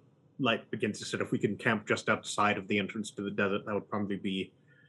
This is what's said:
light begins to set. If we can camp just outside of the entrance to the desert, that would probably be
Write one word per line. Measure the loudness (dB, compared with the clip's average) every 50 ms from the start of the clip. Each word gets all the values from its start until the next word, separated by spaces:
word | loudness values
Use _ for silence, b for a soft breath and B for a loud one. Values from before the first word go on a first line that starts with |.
| -12 -20 _ _ _ _ _ -2
light | 2 2 2 0 -2 -6
begins | -4 -2 -2 -2 -2 -4
to | -6
set. | -6 -2 -2
If | 0 0
we | 0 0
can | 2 0 0
camp | 2 2 2 2 2 2 0
just | 0 0 4 2
outside | 0 0 0 -4 0 2 4 4 4 2
of | 0 0
the | 0 2
entrance | 2 0 -2 -6 -6 -6
to | -6 -4
the | -4 -4
desert, | 0 0 2 2 2 0 -2
that | 0 -2
would | -2 -2 -2
probably | -4 -4 -2 -2 -2 -2
be | -2 -2 -2 -2 -4 -6 -8 b b b b b b